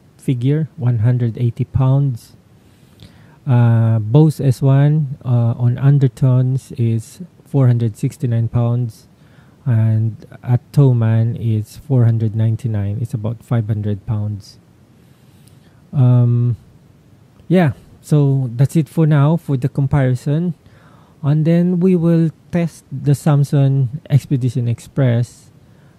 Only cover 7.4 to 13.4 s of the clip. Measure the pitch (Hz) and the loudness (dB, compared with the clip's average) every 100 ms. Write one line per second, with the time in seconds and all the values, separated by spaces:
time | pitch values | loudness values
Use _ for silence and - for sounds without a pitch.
7.4 | _ 143 127 120 117 - 135 - 123 117 | _ 0 2 2 -2 -4 -6 -4 -4 -2
8.4 | 113 120 120 120 120 - _ _ _ - | -2 -2 -2 -2 -4 -10 _ _ _ -20
9.4 | _ _ 139 110 110 110 113 104 - - | _ _ -2 0 2 0 -2 -6 -14 -12
10.4 | - 120 - 147 135 120 113 113 117 - | -4 -4 0 2 2 2 0 0 0 -2
11.4 | 117 110 107 - - 131 117 113 110 110 | -2 -4 -4 -12 -2 2 2 2 -2 -2
12.4 | 113 110 117 104 101 107 117 110 107 117 | -2 -2 -4 -4 -4 -6 -6 -6 -8 -10